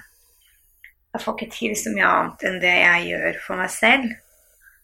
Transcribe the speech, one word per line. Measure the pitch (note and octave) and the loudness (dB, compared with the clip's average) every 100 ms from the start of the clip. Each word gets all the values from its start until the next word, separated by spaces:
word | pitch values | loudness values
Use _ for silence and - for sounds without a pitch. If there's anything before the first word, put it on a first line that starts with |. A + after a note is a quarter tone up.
| - _ _ _ _ _ _ _ - _ _ | -8 _ _ _ _ _ _ _ -20 _ _
Jeg | A3+ | -8
får | - A3 | -6 -6
ikke | A3+ | -10
til | - A3+ G#3 | -6 -4 -4
så | A3 | -4
mye | G3+ F#3 | 0 2
annet | F3+ E3+ - G3 | 2 0 -4 -6
enn | F#3 | 0
det | F3+ | 2
jeg | F3+ F3+ F3 F3 | 4 4 4 0
gjør | E3+ E3 E3+ | -2 -2 -4
for | - F#3 | -6 -4
meg | F#3+ | -4
selv. | - A3 C#4 A#3+ - _ _ _ _ - _ | 0 2 4 0 -6 _ _ _ _ -20 _